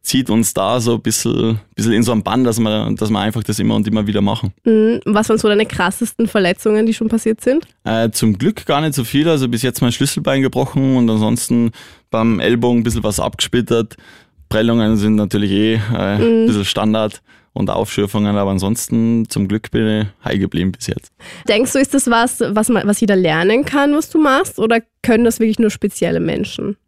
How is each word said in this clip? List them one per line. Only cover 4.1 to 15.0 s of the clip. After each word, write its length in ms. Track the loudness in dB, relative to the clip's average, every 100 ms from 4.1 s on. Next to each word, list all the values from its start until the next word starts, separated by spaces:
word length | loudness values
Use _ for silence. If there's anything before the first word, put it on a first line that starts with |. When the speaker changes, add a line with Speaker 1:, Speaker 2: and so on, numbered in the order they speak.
| 0
Speaker 1:
machen. 320 | 0 -2 -6 -4
Speaker 2:
Mhm. 340 | 0 2 2 0
Was 240 | 0 0 0
waren 100 | 0
so 80 | 2
deine 180 | 0
krassesten 600 | 0 -2 -4 -2 -6 -2 -2
Verletzungen, 580 | 0 0 0 0 2
die 80 | 0
schon 140 | 0 -2
passiert 340 | 0 -2 -2
sind? 240 | 0 0 -4 _
Speaker 1:
Äh, 280 | -4 0 0
zum 260 | 2 0 2
Glück 280 | 0 -2
gar 140 | -2 0
nicht 120 | 0
so 100 | -2
viel. 240 | -2 0 2
Also 220 | 2 0
bis 140 | 0
jetzt 180 | -2 0
mein 100 | 0
Schlüsselbein 500 | 0 -2 -2 0 0
gebrochen 540 | 0 0 -2 0 2
und 140 | 2 2
ansonsten 640 | 2 0 -2 0 0 0 -4 -20 -20 _
beim 280 | 0 0 2
Ellbogen 420 | 2 2 2 2
ein 20 |
bisschen 200 | 0 -2
was 160 | -2 -2
abgesplittert. 760 | -4 -4 -2 -2 0 -2 -2 -10 -20 -20 _ _ -4
Prellungen 460 | 0 2 2 2
sind 180 | 2